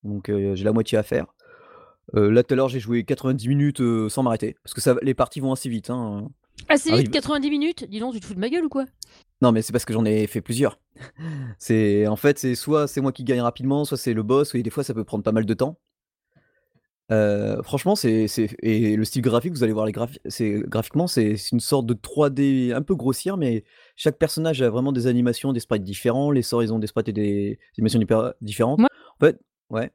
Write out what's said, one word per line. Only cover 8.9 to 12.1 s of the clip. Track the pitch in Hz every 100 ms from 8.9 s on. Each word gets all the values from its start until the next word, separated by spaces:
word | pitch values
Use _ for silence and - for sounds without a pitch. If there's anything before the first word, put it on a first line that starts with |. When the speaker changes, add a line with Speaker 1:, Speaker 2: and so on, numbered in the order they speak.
| _ - - _ _
Speaker 1:
Non, | 127
mais | 113
c'est | 110
parce | 117 -
que |
j'en | 110 110
ai | 107 104
fait | 110
plusieurs. | - 117 135 - _ -
<laughs> | - - 160 147 127 110
C'est, | - 113 104 101
en | 104